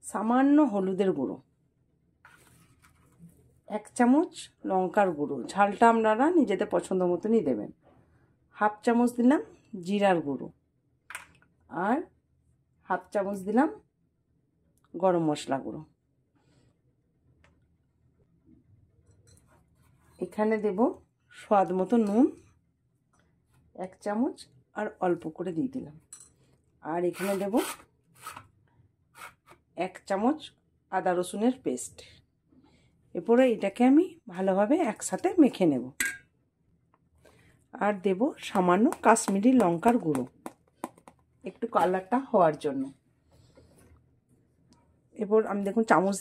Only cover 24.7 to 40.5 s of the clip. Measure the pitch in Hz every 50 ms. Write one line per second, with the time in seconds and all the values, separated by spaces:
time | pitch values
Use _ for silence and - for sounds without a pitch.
24.7 | _ - 214 208 - _ - 180 175 170 - 165 156 - 180 185 170 160 143 127
25.7 | - - 170 147 147 160 _ _ - - - _ _ _ _ _ _ _ _ _
26.7 | _ _ - 143 160 175 180 180 170 - 175 196 202 190 196 196 202 262 381 -
27.7 | - - - _ _ _ _ _ _ _ - - - - - _ _ _ _ _
28.7 | _ _ _ _ _ _ _ _ _ - - - _ _ _ _ - _ _ _
29.7 | _ - 175 185 - - _ - 196 190 214 247 311 311 - - _ _ _ _
30.7 | _ _ _ _ - 190 180 185 180 175 180 180 - 202 214 247 254 - _ -
31.7 | - - - - - - - - - _ _ _ _ _ _ _ _ _ _ _
32.7 | _ _ _ _ _ _ _ _ _ 180 170 - 233 240 262 254 226 185 - 196
33.7 | 196 - 240 254 269 302 370 370 - - _ - 175 175 196 196 185 190 208 208
34.7 | 277 349 349 233 190 - - - - 185 - 359 415 370 302 247 - - 190 165
35.7 | 139 127 120 131 143 _ - - - - _ _ _ _ _ _ _ _ _ _
36.7 | _ _ _ _ _ _ _ _ _ _ _ - _ _ _ _ _ _ _ _
37.7 | - - 190 202 208 190 175 202 190 180 233 311 403 - - - - 202 180 180
38.7 | 180 196 220 302 381 - - 240 180 - - - 196 196 196 247 262 254 214 175
39.7 | 170 165 - - 240 247 - 165 147 131 123 123 _ _ _ -